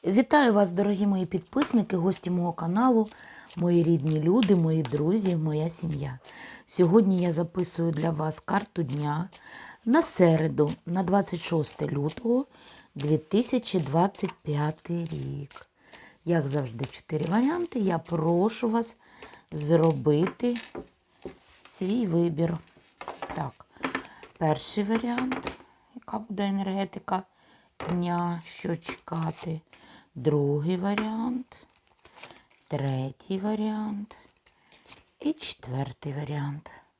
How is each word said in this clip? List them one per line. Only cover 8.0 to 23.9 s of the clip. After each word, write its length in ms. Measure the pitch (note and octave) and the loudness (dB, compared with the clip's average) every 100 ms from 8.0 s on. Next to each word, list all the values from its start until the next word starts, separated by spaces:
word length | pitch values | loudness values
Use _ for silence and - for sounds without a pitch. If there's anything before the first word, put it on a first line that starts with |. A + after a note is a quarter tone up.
| E3 | -2
вас 300 | D#3 D#3 D#3 | -2 -2 -4
карту 440 | - F3+ G#3 - | -2 -4 -2 -6
дня 460 | D3+ C#3+ D3 D3 F#3 - - - - - - | -4 -2 -2 -2 -4 -10 -20 -18 -18 -10 2
на 160 | C#4 | 4
середу, 720 | E4+ - F3 D#3+ D#3 C3+ D3 D#3 - | 4 4 6 6 2 2 0 0 -4
на 180 | F3 | -2
двадцять 360 | F3 G3+ F#3+ E3+ | 2 2 2 -4
шосте 480 | - E3 D3 - D3 | -2 0 0 -4 -4
лютого 580 | C#3+ C#3+ - A#3 B3 C#4+ - - - - - | -2 -2 -2 0 0 0 -12 -20 -20 -18 -6
дві 220 | C#3+ D3+ | 0 0
тисячі 640 | - G3+ A#3+ B3+ - F#3+ | 2 0 2 0 0 -2
двадцять 540 | C3+ D3+ F#3+ F#3+ F#3 - | 0 2 2 0 -8 -6
п'ятий 680 | - D3 D3+ D3+ - E3+ E3 | -4 -2 -2 -4 -6 -6 -6
рік. 560 | D#3 C3+ C#3 C#3+ - - _ _ - - _ - | -8 -8 -8 -10 -16 -20 _ _ -20 -20 _ 0
Як 220 | E3+ C#3 | 0 0
завжди, 380 | D3 B2+ A2+ C#3 | -2 -4 -6 -8
чотири 400 | - - D#3 E3 | -10 -8 -4 0
варіанти. 540 | G3+ C4 F4 F4 B3 | 2 2 0 -4 -2
Я 200 | G3 E3 | 0 0
прошу 680 | - E3+ D#3+ E3+ G3+ A3 A#3 | -2 -2 2 4 2 2 0
вас 260 | A3+ A#3 - _ - - - _ | 0 -2 -8 _ -20 -20 -20 _
зробити 1080 | D#3 D3 E3 E3 C#3+ B2+ D3 F3+ - B3 A#3+ - - - _ _ _ - - _ - | -6 2 6 6 4 4 4 2 0 -2 -2 -6 -14 -16 _ _ _ -18 -18 _ -20
свій 440 | - - F#3 A3+ G#3+ | -14 -6 -2 0 2
вибір. 500 | E3 E3+ D3+ E3 E3 - - _ _ - - - - | 2 2 2 0 -2 -8 -20 _ _ -14 -12 -10 -6
Так, 300 | C#3+ - - - - | -8 -10 -20 -10 -6